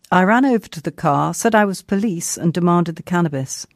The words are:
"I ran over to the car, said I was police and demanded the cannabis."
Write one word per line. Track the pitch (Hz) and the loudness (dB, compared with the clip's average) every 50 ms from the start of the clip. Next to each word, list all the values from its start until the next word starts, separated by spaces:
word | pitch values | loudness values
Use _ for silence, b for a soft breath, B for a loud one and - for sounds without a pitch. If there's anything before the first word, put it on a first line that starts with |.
| - _ | -6 _
"I | 170 180 185 | 2 4 4
ran | 190 220 247 269 | 4 4 4 4
over | 277 247 220 - - | 4 2 0 0 -4
to | - 160 | -14 -8
the | - 170 | -8 -8
car, | 143 - - 160 143 143 147 156 170 | -8 -2 0 0 2 2 0 -2 -4
said | - - 233 220 | -2 -2 2 2
I | 214 208 | 4 2
was | 202 185 - | 2 -2 -6
police | - - 202 196 202 233 175 170 175 - - - | -6 -4 -4 -2 -2 -2 -4 -4 -6 -8 -8 -2
and | - 170 151 | -2 -2 0
demanded | 180 175 175 175 175 170 170 165 | 2 2 2 2 2 0 -2 -4
the | - - | -10 -8
cannabis." | - 180 175 170 160 143 135 135 - - - - - _ | -4 -2 0 0 0 -2 -4 -6 -8 -10 -14 -14 -18 _